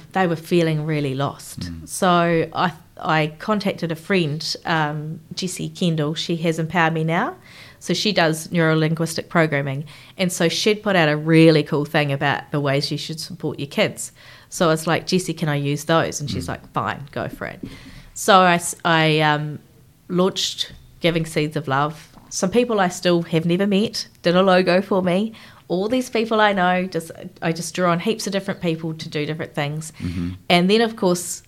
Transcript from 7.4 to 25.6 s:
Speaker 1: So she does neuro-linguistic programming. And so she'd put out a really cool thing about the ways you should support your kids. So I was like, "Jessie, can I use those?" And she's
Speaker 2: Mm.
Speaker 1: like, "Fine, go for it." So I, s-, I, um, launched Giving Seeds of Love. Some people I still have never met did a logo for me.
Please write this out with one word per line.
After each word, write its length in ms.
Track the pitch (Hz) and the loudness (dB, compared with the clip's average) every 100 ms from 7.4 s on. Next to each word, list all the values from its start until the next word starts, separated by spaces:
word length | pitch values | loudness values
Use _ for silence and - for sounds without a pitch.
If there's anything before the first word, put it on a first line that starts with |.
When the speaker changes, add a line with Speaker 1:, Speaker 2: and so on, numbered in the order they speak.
| - - - - | -18 -20 -20 -14
Speaker 1:
So 120 | - | -4
she 200 | 175 220 | -2 0
does 400 | 180 160 160 - | 2 2 0 -2
neuro-linguistic 760 | 175 160 160 160 160 165 - - | 0 2 4 2 0 -2 -4 -2
programming. 580 | 175 160 143 139 135 156 - - - | 2 2 0 -2 -6 -8 -16 -16 -4
And 140 | 180 | -4
so 180 | - 170 | 2 0
she'd 360 | 165 220 208 | 2 0 0
put 100 | 214 | 2
out 140 | 185 151 | 2 4
a 80 | 151 | 2
really 480 | 156 160 165 156 | 4 8 8 6
cool 200 | 151 151 | 4 -2
thing 280 | 143 156 147 | 0 0 0
about 400 | 139 143 - - | 0 0 -2 -2
the 80 | 151 | -4
ways 320 | 143 139 147 | 0 0 -2
you 60 | 143 | -6
should 200 | - 160 | -8 -10
support 400 | - 175 151 - | -12 -8 -8 -6
your 80 | 139 | -6
kids. 460 | - 185 - - - - - - | -2 -2 -2 -12 -14 -20 -20 -12
So 160 | - 170 | 0 2
I 20 | |
was 180 | 160 160 | 2 0
like, 200 | 160 - | -2 0
"Jessie, 240 | 185 180 | -2 -2
can 140 | 160 156 | -4 -2
I 80 | 143 | -2
use 280 | 143 143 | -2 -4
those?" 360 | - 165 92 - | 2 2 2 -4
And 100 | 143 | -6
she's 140 | 92 | -6
Speaker 2:
Mm. 60 | 85 | -6
Speaker 1:
like, 220 | - - | -10 -8
"Fine, 320 | - 104 - 143 | -6 -4 -6 -8
go 160 | - - | -8 -8
for 200 | - - | -8 -12
it." 140 | - - - - - - | -12 -16 -16 -18 -20 -20
So 260 | - - 196 | -6 4 6
I, 120 | 185 | 8
s-, 220 | 175 - - | 4 0 -4
I, 340 | 175 160 160 156 | 0 2 4 4
um, 380 | 156 147 151 147 - - - _ - | 2 2 -2 -8 -14 -20 -20 _ -4
launched 640 | 180 190 190 - - - - - - | 0 0 0 -6 -6 -10 -12 -20 -4
Giving 240 | 175 165 160 | 0 0 -2
Seeds 300 | 160 151 151 | -2 -2 -2
of 100 | 143 | -2
Love. 420 | 135 147 156 - - - | 0 0 -4 -18 -20 -12
Some 220 | - 185 | -4 0
people 280 | 233 240 214 | 2 2 2
I 100 | 180 | 0
still 340 | 180 180 175 | 0 2 2
have 240 | 170 160 170 | 2 0 2
never 200 | 175 202 | 2 2
met 400 | 196 220 - - _ | 2 0 -4 -10 _
did 140 | 175 180 | 2 4
a 60 | |
logo 380 | 190 185 185 180 | 6 4 4 2
for 220 | 196 196 | 2 0
me. 300 | 185 180 220 - - - | 2 0 -2 -6 -20 -18